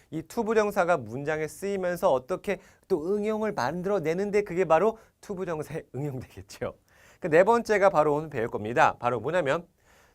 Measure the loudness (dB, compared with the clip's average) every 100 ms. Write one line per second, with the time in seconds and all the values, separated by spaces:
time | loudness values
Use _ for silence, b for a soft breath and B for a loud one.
0 | b -12 -8 -6 0 2 2 0 2 0
1 | -2 -8 -4 -4 -6 -6 -6 -4 -4 0
2 | 2 2 0 -6 -4 -6 B B _ -2
3 | 0 -2 -2 -2 -4 -2 -2 -2 -2 -2
4 | 0 -2 0 0 0 -2 2 4 4 -2
5 | B _ -12 -8 -6 -8 -8 -10 -10 -8
6 | -6 -8 -12 -18 -20 -10 -10 -10 b b
7 | b b 4 6 6 4 2 4 4 6
8 | 4 2 -2 -4 -4 -4 -2 4 4 4
9 | -2 -2 -2 -2 0 -2 -4 _ b b
10 | b